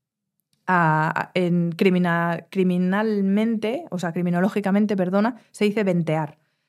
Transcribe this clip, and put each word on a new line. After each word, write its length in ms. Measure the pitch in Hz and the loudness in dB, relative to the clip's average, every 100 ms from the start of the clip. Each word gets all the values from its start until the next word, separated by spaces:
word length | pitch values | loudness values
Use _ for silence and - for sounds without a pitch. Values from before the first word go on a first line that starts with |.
| _ _ _ _ _ _ - | _ _ _ _ _ _ 0
a, 460 | 180 165 156 156 - | 2 4 2 0 -2
a, 120 | - | -4
en 360 | 180 180 175 170 | -2 0 0 0
crimina-, 720 | 165 190 180 180 170 170 165 - | 0 2 2 2 0 0 -4 -6
criminalmente, 1300 | 190 185 180 180 196 220 208 196 202 220 220 220 269 330 | -2 0 0 0 0 0 0 0 0 0 -2 -4 -6 -6
o 80 | 175 | -6
sea, 140 | 175 | -6
criminológicamente, 840 | 165 180 175 196 214 196 196 208 202 | -4 -2 0 0 0 0 2 2 0
perdona, 400 | 180 196 220 - _ | 0 0 0 -4 _
se 140 | - | -2
dice 200 | 208 208 | -2 0
ventear. 540 | 196 175 165 156 151 - _ _ | 0 0 0 -2 -4 -10 _ _